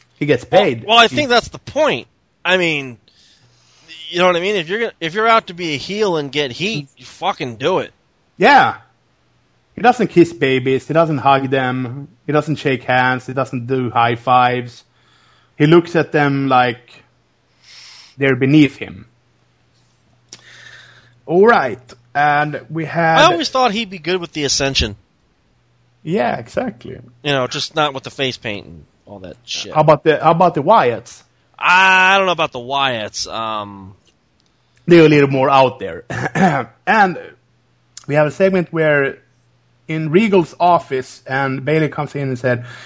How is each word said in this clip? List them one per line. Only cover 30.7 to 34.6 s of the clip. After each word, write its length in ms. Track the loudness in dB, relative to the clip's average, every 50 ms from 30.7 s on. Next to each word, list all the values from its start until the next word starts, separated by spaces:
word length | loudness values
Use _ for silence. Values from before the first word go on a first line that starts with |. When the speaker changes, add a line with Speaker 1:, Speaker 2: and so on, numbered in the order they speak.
| 2 4 4 2 -2 -4 -8 -14 -20 -20 -20 _ _ _ _ _ _
Speaker 2:
I 600 | -4 0 2 4 4 4 4 4 4 4 4 4 2
don't 80 | 2
know 60 | 0
about 180 | 0 -2 -2 -4
the 80 | -4 -8
Wyatts. 720 | -10 -6 -4 -2 -2 -2 -2 -4 -6 -8 -10 -10 -10 -8
Um, 640 | -8 -8 -6 -6 -6 -6 -8 -10 -14 -16 -18 -20 -20 _ _ _ _ _ _ _ _ _ _ _ _ _